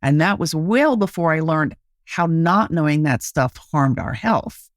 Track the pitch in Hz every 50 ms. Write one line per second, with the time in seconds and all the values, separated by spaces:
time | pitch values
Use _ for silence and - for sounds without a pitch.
0 | - 139 139 147 156 175 202 202 - 165 - 156 156 170 214 247 285 311 277 233
1 | 202 190 - - 170 165 156 160 160 160 160 156 156 143 - - _ _ _ _
2 | _ _ - - 175 170 165 165 165 170 175 196 214 - - 165 156 151 147 151
3 | 151 151 135 110 - - - - 135 127 - - - _ - 151 143 135 131 -
4 | - - - 113 - 226 220 151 - - - - - - _